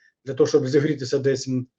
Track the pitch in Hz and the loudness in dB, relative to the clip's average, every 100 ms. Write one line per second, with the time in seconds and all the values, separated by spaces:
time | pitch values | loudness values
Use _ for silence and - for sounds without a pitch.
0 | _ _ 135 127 147 151 127 143 151 135 | _ _ -6 0 2 2 2 2 2 -2
1 | 127 143 131 131 131 127 127 | -4 -2 0 -2 -2 -6 -6